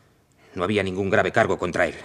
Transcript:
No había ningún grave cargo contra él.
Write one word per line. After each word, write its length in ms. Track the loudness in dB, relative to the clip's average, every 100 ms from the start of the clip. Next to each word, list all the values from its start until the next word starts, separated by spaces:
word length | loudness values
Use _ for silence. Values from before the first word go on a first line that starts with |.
| _ _ _ _ _ -4
No 80 | 0
había 180 | 0
ningún 260 | 0 -2 0
grave 220 | 2 2
cargo 260 | 2 0 0
contra 300 | -2 0 -2
él. 80 | -2